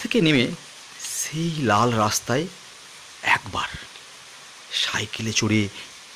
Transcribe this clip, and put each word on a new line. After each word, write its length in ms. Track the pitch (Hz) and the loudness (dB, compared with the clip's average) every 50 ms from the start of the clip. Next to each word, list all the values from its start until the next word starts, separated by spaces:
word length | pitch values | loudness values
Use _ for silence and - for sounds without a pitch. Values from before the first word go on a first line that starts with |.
থেকে 200 | - 226 - 233 | -4 0 2 4
নেমে 260 | 170 156 151 123 120 165 170 - - - - - - - - - | 4 6 6 4 4 2 -2 -8 -12 -18 -18 -18 -18 -18 -16 -12
সেই 500 | - - - - - - 147 160 165 170 156 | -10 -8 -6 -6 -6 -4 -4 -4 -2 -2 -2
লাল 360 | 151 139 107 104 104 117 123 117 | 0 2 4 6 6 6 4 4
রাস্তায় 540 | 110 107 107 - - - - 120 143 170 185 - - - - - - - - - - - - - - | 4 2 2 2 -2 -2 0 0 0 -2 -4 -8 -14 -20 -20 -20 -20 -20 -20 -20 -20 -20 -20 -16 -6
একবার 480 | - - - - - - - - - - - - - - - - - - - - - - - - - - - - - - - | 0 0 0 0 -2 -4 -6 -4 -4 -6 -8 -12 -14 -16 -18 -20 -20 -20 -20 -20 -20 -20 -20 -20 -20 -20 -20 -20 -14 -6 -4
সাইকেলে 600 | - - - - - 110 - - - 113 110 104 | -2 -2 -2 -2 -4 -4 -4 -6 -4 -4 -2 0
চড়ে 340 | - 113 104 107 107 101 95 - - - - - - - - - | 2 2 4 4 4 4 2 -4 -10 -16 -16 -18 -20 -20 -16 -8